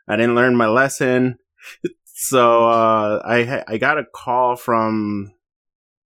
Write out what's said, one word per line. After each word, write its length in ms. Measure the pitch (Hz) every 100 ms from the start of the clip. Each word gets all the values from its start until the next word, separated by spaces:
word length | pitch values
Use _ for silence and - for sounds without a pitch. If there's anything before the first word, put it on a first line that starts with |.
| -
I 80 | 107
didn't 180 | 120
learn 220 | 120 127 123
my 100 | 113
lesson. 680 | 120 135 - 135 127 127 123 _ _ - - - -
So, 640 | _ - - 131 120 117 117
uh, 500 | 117 113 110 104 107
I 200 | - 120
ha-, 200 | 120 131 -
I 80 | 110
got 220 | 127 151
a 60 |
call 520 | 131 - - 123 123 123
from, 760 | - 113 110 110 104 104 101 _ _ _ _ _ _ _